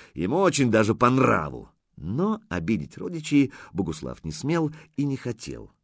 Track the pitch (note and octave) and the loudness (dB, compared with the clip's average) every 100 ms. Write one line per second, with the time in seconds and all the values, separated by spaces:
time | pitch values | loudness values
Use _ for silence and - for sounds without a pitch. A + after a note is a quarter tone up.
0 | - - F2+ D#3+ F#3 C#3+ B2 A2 G#2+ A2 | -14 -4 -2 2 2 4 4 4 4 4
1 | B2 C3 B2 G2+ D2+ B1 - _ _ - | 4 6 4 2 -2 -10 -16 _ _ -12
2 | D#2 B2 G#3 - - F2+ E2 G#2+ C#2+ - | -6 -2 -2 -2 -4 -6 -2 -2 -4 -10
3 | - E3+ D3+ C#3+ C3+ - - - E2 D2+ | -10 -8 0 2 2 -2 -10 -4 -4 -4
4 | B1+ - D#2+ - C#3 E3+ D#3 D#3 - - | -8 -10 -10 -6 -2 0 -2 -6 -12 -4
5 | C#3+ C3+ B2+ A2 - A#1+ G2+ _ | -4 -4 -8 -10 -10 -14 -16 _